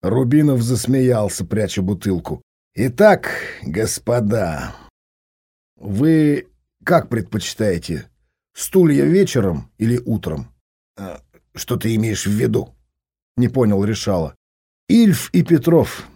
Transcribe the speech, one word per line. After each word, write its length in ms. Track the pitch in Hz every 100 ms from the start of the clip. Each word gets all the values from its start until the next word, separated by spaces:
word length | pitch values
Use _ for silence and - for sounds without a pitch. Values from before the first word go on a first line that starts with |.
Рубинов 600 | - 127 123 147 147 131
засмеялся, 800 | 117 123 - 131 127 120 104 -
пряча 380 | 87 101 104 -
бутылку. 600 | 92 92 104 92 - - _ _ _
"Итак, 560 | - 127 127 214 185 - - - -
господа, 1120 | - 80 110 - - 120 104 110 90 78 - - - _ _ _ _ _ _ _ _ _
вы 720 | - 98 147 160 151 143 - _ _ _
как 240 | - 175 -
предпочитаете, 1000 | 113 - 107 - - 107 87 - 80 - _ _ _ _
стулья 500 | - - 190 170 143
вечером 680 | 143 180 196 127 98 76 60 _
или 220 | 113 120
утром?" 500 | - 110 85 76 64 _ _ _ _ -
"Э, 200 | 98 82 _ _ _
что 220 | - - 117
ты 180 | 110 113
имеешь 300 | 113 104 -
в 40 |
виду?" 440 | 104 123 104 - _ _ _ _ _ _ -
не 120 | 123
понял 340 | 127 117 101
Решала. 540 | 101 110 - 92 78 - _ _ _ _ _
"Ильф 420 | 220 220 156 -
и 100 | -
Петров, 640 | - 165 165 165 104 - -